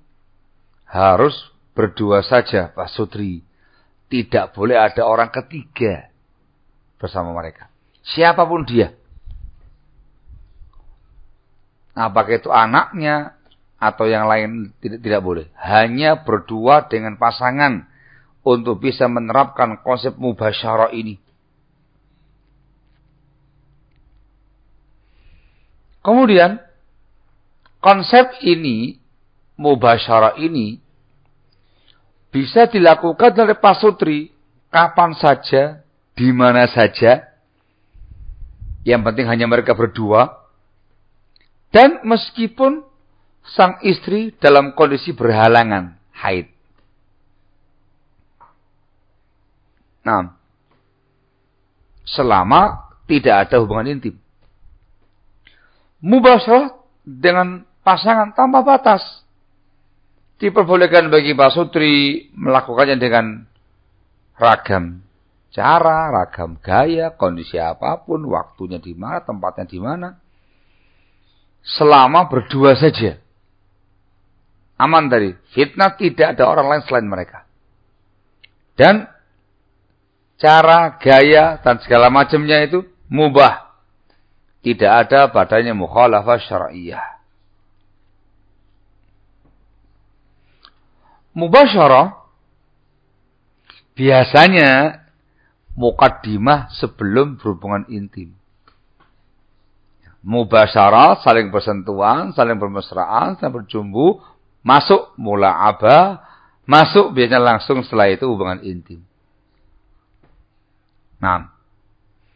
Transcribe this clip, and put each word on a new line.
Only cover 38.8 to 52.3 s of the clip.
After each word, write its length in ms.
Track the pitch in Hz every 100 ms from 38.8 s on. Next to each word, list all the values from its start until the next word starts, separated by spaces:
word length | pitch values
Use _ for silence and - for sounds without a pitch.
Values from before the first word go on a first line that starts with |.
Yang 180 | 113 120 110
penting 180 | 113 117
hanya 160 | 117 117
mereka 240 | 120 120
berdua. 640 | 110 113 - 107 107 127 - _ _ _ _ _ _ _ _ _ _ _ _ _
Dan 320 | 214 277 339
meskipun 800 | 220 220 - - 226 - 269 302 - _ _ _ _ _ - -
sang 240 | 185 - 196
istri 480 | 175 - 208 220 -
dalam 400 | 143 143 139 160
kondisi 400 | 147 139 175 -
berhalangan, 800 | 117 110 113 117 113 98 90 85 _
haid. 400 | - 104 92 82 _ _ _ _ _ _ _ _ _ _ _ _ _ _ _ _ _ _ _ _ _ _ _ _ _ _ _ _ _ _ _ _ _ _ _
Nah, 320 | - 101 90 _ _ _ _ _ _ _ _ _ _ _ _ _ _ _ _ _
selama 880 | - - 127